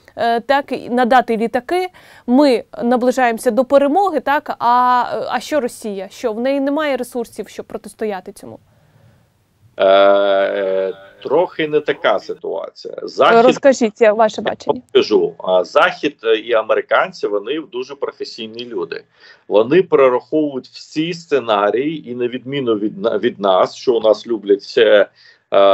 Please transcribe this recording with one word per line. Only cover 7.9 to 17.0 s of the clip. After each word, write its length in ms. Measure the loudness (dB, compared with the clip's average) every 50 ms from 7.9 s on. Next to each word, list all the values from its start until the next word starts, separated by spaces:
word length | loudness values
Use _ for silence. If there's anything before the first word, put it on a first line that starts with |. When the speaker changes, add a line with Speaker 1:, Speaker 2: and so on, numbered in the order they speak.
| -12 -10 -8 -8 -8 -8 -12 -16
Speaker 1:
цьому? 260 | -20 -18 -18 -20 -20 -20 _ _ _ _ _ _ _ _ _ _ _ _ _ _ _ _ _ _ _ _ _ _ -4 0
Speaker 2:
Е, 1120 | 2 4 6 6 6 6 4 4 2 2 2 2 0 0 -2 -2 -2 -2 -2 -2 -2 -4 -6 -10 -16 -20 _ -12
трохи 460 | -6 -2 0 0 0 -2 -2 -6 -6 -2
не 120 | -2 -2
така 380 | -2 -2 -6 -2 0 0 0 0
ситуація. 760 | -4 -8 -12 -10 -8 -8 -8 -8 -8 -10 _ -16 -16 -14 -14 -12
Захід 420 | -12 -8 -2 2 2 4 4 6 4
Speaker 1:
Розкажіть, 540 | 4 2 4 2 2 2 2 0 -2 0 2
ваше 400 | 2 2 4 4 0 0 0 -4
Speaker 2:
Я 20 |
Speaker 1:
бачення. 300 | -6 -6 -8 -8 -6 -6 -6
Speaker 2:
вам 80 | -6 -4 _
скажу, 460 | 2 2 2 4 2 2 2 0 -4 -6
а, 260 | -4 0 0 0 0
Захід, 520 | 2 2 2 2 2 0 -2 -6 -8 -6 _ -2
е, 120 | 0 0
і 160 | 0 0 0
американці, 760 | -2 0 0 0 -2 -2 0 0 0 0